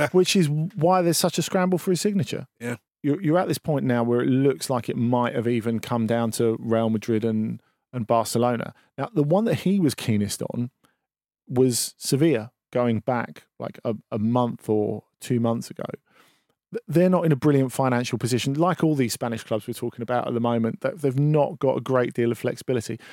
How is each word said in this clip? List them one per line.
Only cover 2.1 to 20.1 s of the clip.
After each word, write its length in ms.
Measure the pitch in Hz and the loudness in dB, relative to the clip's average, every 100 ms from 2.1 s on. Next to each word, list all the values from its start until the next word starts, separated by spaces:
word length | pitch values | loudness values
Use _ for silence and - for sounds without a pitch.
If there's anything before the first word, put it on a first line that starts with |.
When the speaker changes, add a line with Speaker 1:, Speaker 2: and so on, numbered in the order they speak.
| 196 - - - - | -2 -2 -6 -10 -10
Speaker 2:
Yeah. 180 | 120 120 _ _ | -8 -8 _ _
Speaker 1:
You're, 180 | 147 147 | -2 0
you're 160 | 180 170 | 2 2
at 100 | - | 2
this 120 | 135 | -2
point 260 | - 143 135 | -2 -2 0
now 160 | 120 | 2
where 180 | 117 120 | 2 2
it 60 | 135 | 2
looks 440 | 131 139 - - | 4 2 2 -2
like 180 | 127 - | -4 -2
it 80 | 131 | -2
might 380 | 120 123 120 123 | 0 2 0 -2
have 120 | 117 | -2
even 320 | 120 113 113 | -2 -2 -4
come 280 | - 120 110 | -4 -2 0
down 240 | 117 117 | 0 0
to 260 | - 117 113 | 0 0 0
Real 300 | 120 113 113 | 0 0 2
Madrid 340 | 110 113 110 | -2 0 -2
and, 380 | 113 110 110 117 _ _ _ | 0 -2 -4 -8 _ _ _
and 140 | 127 104 | -8 0
Barcelona. 680 | 117 110 117 123 117 - - _ - | 0 2 0 0 0 -6 -12 _ -10
Now, 120 | 139 | -4
the 80 | 180 | 0
one 240 | 147 185 226 | 2 2 2
that 140 | 151 | 0
he 200 | 180 202 | 0 2
was 140 | 160 | 0
keenest 480 | - - 104 101 - - | 0 -2 0 -2 -4 -6
on 200 | - 120 _ _ _ _ _ _ _ - | -6 -8 _ _ _ _ _ _ _ -4
was 460 | 123 131 113 - - | 2 2 2 -6 -8
Sevilla, 520 | - 135 165 120 110 _ _ | -2 2 2 2 -4 _ _
going 300 | 123 123 110 | -2 0 0
back, 420 | - 120 - - _ - | 0 -2 -4 -10 _ -12
like, 200 | - - 120 | -12 -8 -6
a, 100 | 110 - | -6 -6
a 60 | 117 | -4
month 500 | 110 123 120 - - | 0 2 0 -2 -2
or 360 | 107 107 107 - - | 0 0 -4 -12 -12
two 200 | - 123 | -2 0
months 300 | 117 117 - | 0 -2 -6
ago. 140 | - - - _ _ _ _ _ _ - | -12 -12 -12 _ _ _ _ _ _ -14
Th-, 100 | 214 - | -12 0
they're 220 | 160 185 | 4 4
not 160 | 180 170 | 4 4
in 60 | |
a 40 | 135 | 4
brilliant 360 | 151 139 131 | 4 4 2
financial 460 | - 131 120 123 113 | 2 2 2 0 -4
position. 360 | 117 120 139 143 | 0 0 0 0
Like 280 | 175 170 | 0 2
all 120 | 160 147 | 0 2
these 180 | 120 | 0
Spanish 300 | - 123 113 | -2 -4 -6
clubs 240 | - 110 110 | -4 -6 -6
we're 60 | |
talking 300 | 117 120 - | -8 -8 -8
about 240 | 117 | -4